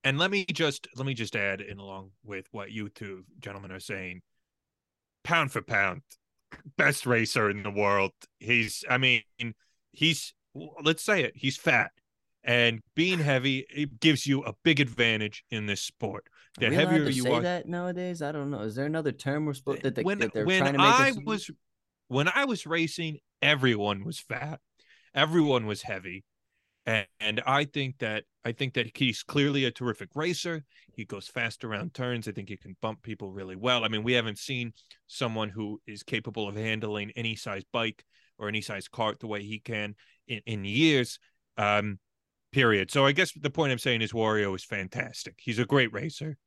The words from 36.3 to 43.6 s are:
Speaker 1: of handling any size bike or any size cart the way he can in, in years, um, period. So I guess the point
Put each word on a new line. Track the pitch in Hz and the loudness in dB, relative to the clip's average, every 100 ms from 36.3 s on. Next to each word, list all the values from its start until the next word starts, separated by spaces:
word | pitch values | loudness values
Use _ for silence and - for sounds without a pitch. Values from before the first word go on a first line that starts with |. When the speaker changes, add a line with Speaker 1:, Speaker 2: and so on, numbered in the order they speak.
| 110 104 | -6 -6
Speaker 1:
of | 101 | -4
handling | 110 110 107 104 101 | -4 -4 -4 -4 -6
any | - 117 110 | -6 -6 -6
size | - 98 90 | -8 -10 -6
bike | 120 113 107 _ _ _ _ | -4 -4 -6 _ _ _ _
or | 104 | -6
any | 107 | -4
size | 101 101 - | -6 -10 -10
cart | - 110 104 | -2 -2 -2
the | 113 | -6
way | 104 | -6
he | 101 107 | -6 -10
can | - 110 104 107 _ _ _ | -6 -6 -6 -10 _ _ _
in, | 135 | -10
in | - 110 | -6 -6
years, | 98 110 160 143 120 - _ _ _ - | -2 4 4 4 2 -6 _ _ _ -2
um, | 104 104 104 98 _ _ _ _ _ | 2 2 2 -6 _ _ _ _ _
period. | 131 123 104 92 | 4 6 6 4
So | 143 139 | 4 4
I | |
guess | 143 180 | 4 0
the | - 147 | 0 -4
point | 147 | 0